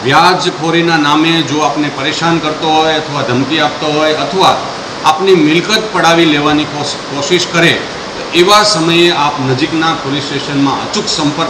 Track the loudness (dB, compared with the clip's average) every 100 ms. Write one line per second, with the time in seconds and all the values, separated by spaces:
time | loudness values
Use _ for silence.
0 | 2 4 4 2 -2 -2 0 0 2 2
1 | 2 2 2 2 0 0 0 0 -2 -2
2 | -4 -2 0 0 -2 -4 0 2 2 0
3 | -2 -4 -2 -2 0 0 0 -2 -2 0
4 | 0 0 -2 0 2 0 -4 -10 -10 -2
5 | 0 2 4 4 4 2 0 -2 -2 0
6 | 2 4 4 2 2 0 -2 -6 -6 -8
7 | -8 -6 0 0 0 0 2 0 -4 -10
8 | -10 -10 -2 2 4 4 4 2 2 4
9 | 4 2 -2 -2 -2 0 0 0 -2 -2
10 | -4 -6 -4 -6 -4 0 0 0 -4 -4
11 | -4 -2 -2 -2